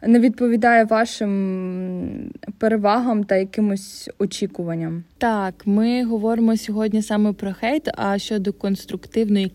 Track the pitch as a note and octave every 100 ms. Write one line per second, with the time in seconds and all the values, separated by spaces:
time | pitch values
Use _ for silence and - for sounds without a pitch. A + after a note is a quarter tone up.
0 | A3 A#3 A#3+ A3 A#3+ A#3 A#3+ A#3 A3 A3
1 | A#3+ - G#3 G3 F#3+ F#3 F#3 F#3 F#3 F3+
2 | F3 - - - - - A3 A3 G3+ A3
3 | B3 A3 G3+ F#3+ F#3+ - G#2+ G2 - -
4 | - - G3 - G3 G3 E3+ E3 D#3+ E3
5 | E3+ _ A#3+ G#3+ F#3+ F3+ G#3 G3+ A3+ B3
6 | A#3+ A3+ A3 A3+ A3+ A3+ A3 G#3 A3 G#3+
7 | G#3+ G#3 G#3 G3+ G3 F#3+ A3+ D4+ - -
8 | G3 G3+ - G#3+ F#3+ G3+ G3+ G3 - F3+
9 | - A3+ A3 G3+ F#3+